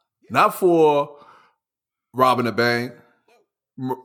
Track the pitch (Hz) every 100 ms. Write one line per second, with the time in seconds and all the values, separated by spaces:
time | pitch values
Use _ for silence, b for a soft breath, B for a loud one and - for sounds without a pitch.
0 | _ _ - 123 208 - 180 170 156 143
1 | 147 - b b b b _ _ _ _
2 | _ 120 127 120 117 104 120 120 123 -
3 | _ _ _ _ _ _ _ - 131 131